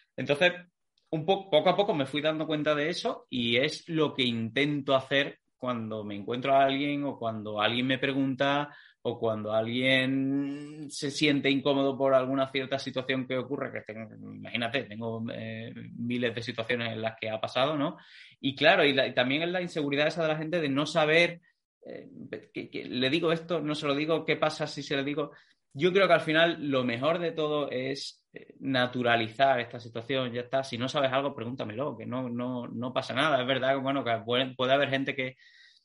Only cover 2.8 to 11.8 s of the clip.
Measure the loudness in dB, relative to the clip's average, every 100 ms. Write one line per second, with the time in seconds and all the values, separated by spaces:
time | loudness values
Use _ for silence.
2.8 | 0 -2 -4 -6 -6 -2 2 2 2 -2
3.8 | -4 0 0 2 0 0 -2 0 0 0
4.8 | 2 2 2 0 0 -4 _ _ -6 -4
5.8 | -4 -6 -8 -8 -6 -2 4 6 6 4
6.8 | 0 -2 -4 -4 -6 -6 -6 0 0 2
7.8 | 0 2 0 0 0 2 2 2 -2 -8
8.8 | -20 _ -6 -2 -2 -2 0 0 0 2
9.8 | 4 4 2 0 0 -2 -2 -6 -12 -14
10.8 | -12 -6 -6 2 2 4 4 2 2 2